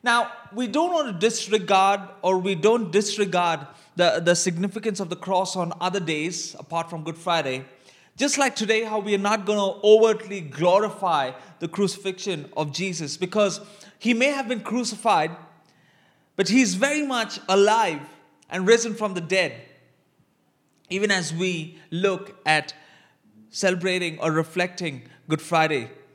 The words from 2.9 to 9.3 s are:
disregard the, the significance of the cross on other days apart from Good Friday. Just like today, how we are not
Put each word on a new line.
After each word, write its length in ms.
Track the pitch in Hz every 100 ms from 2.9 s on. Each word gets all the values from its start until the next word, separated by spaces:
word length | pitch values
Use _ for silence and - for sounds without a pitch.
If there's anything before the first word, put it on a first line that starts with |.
disregard 720 | 185 208 - 202 175 175 160 143 - _ -
the, 240 | 175 135
the 120 | 170 175
significance 640 | 190 165 196 202 214 202
of 80 | 180
the 80 | 170
cross 400 | - 190 185 190
on 160 | 170 170
other 180 | 180 196
days 560 | 165 151 160 165 - -
apart 280 | - 165 165
from 140 | 165
Good 160 | 156 160
Friday. 460 | 190 170 139 127 135 - - _ _ -
Just 220 | 285 285
like 160 | 269
today, 300 | - 208 220
how 160 | 226 214
we 160 | 202 202
are 20 |
not 280 | 202